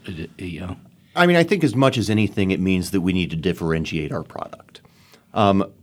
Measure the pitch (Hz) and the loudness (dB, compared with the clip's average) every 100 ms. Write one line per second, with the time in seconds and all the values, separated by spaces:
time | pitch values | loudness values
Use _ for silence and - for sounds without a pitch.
0 | - 82 80 - 92 80 90 92 - _ | -12 -12 -12 -12 -12 -10 -10 -12 -16 _
1 | _ - 175 175 170 202 156 110 135 120 | _ 2 4 6 4 2 0 2 2 2
2 | 101 107 101 - 95 95 92 92 87 98 | 0 2 0 0 0 2 2 0 0 -2
3 | 90 92 87 82 87 85 85 80 78 80 | 0 0 -2 -2 -4 -2 -2 -2 -2 -6
4 | 76 85 - - - - - - _ _ | -6 -8 -10 -12 -12 -14 -20 -20 _ _
5 | _ - _ - 104 98 98 - | _ -20 _ 0 2 2 0 -8